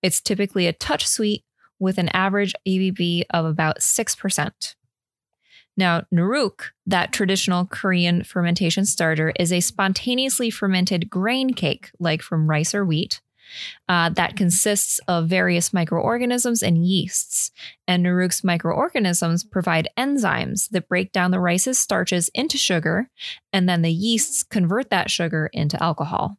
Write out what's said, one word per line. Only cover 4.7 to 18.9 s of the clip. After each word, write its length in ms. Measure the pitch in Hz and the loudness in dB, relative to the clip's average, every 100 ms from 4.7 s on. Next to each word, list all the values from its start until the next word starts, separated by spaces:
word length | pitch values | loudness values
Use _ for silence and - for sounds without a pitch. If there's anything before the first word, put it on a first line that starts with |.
| - _ _ _ _ _ _ _ - _ - | -14 _ _ _ _ _ _ _ -20 _ 0
Now, 260 | 185 170 - | 2 2 2
naruk, 560 | 170 180 269 226 - - _ - | 2 2 2 0 -4 -16 _ 0
that 260 | 180 - | 0 2
traditional 520 | - 190 190 - 180 180 | 0 0 0 0 0 -2
Korean 560 | - 196 180 175 175 | -2 0 2 2 0
fermentation 600 | 180 - 175 175 170 170 202 | -2 -2 0 2 0 0 0
starter, 460 | - 165 160 156 - | 0 0 2 0 0
is 140 | 170 | 0
a 60 | 180 | 2
spontaneously 920 | 175 - 190 190 - 247 262 262 240 | 0 0 -2 0 -2 0 0 0 -2
fermented 580 | - 202 185 185 180 170 | 0 0 2 2 0 -2
grain 440 | 185 202 254 262 | -2 0 0 0
cake, 380 | 247 156 - - _ | 0 -2 -2 -8 _
like 240 | 170 156 | -2 -2
from 260 | - 165 156 | -2 0 2
rice 240 | 151 160 | 2 0
or 100 | 208 | 0
wheat, 380 | 196 156 - - _ _ - - - - - | 0 0 -2 -8 _ _ -20 -16 -14 -16 -2
uh, 200 | 175 170 | 2 2
that 260 | 165 170 - | 2 -2 0
consists 640 | 180 180 220 202 - - - | 2 2 2 0 0 -4 -2
of 200 | 175 165 | 0 2
various 460 | 185 185 175 175 | 2 2 2 0
microorganisms 880 | 185 165 165 - 240 247 247 247 233 | 0 0 0 0 0 0 0 0 0
and 220 | - 165 175 | 2 2 4
yeasts. 680 | 190 180 - - - - - - - - | 2 0 -4 -4 -4 -4 -8 -20 -12 0
And 180 | 180 180 | 2 2
Nuruk's 380 | 180 180 - | 2 0 0
microorganisms 1000 | 185 170 175 - 302 | 0 0 0 0 0